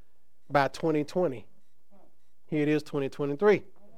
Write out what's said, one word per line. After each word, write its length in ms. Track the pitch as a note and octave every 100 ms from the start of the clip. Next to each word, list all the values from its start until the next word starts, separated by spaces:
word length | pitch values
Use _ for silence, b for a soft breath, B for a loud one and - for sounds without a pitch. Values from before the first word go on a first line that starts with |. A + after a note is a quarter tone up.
| - - - - -
by 200 | C#3+ C3+
twenty 340 | - E3 D#3
twenty." 440 | C#3+ F3+ F3 A#2 - - - - - - - - - - -
Here 180 | D#3
it 60 | D3
is, 120 | D3+
twenty 280 | - D3 C3+
twenty-three. 540 | - C#3+ C#3+ G#3 F3+ - - -